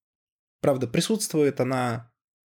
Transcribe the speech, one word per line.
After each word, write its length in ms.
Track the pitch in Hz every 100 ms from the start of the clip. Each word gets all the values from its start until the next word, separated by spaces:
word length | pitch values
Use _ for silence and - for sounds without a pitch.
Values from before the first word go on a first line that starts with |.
| _ _ _ _ _ _
Правда, 280 | - 131 123
присутствует 720 | 139 170 220 - 156 143 135
она 520 | 127 131 123 117 117 _ _ _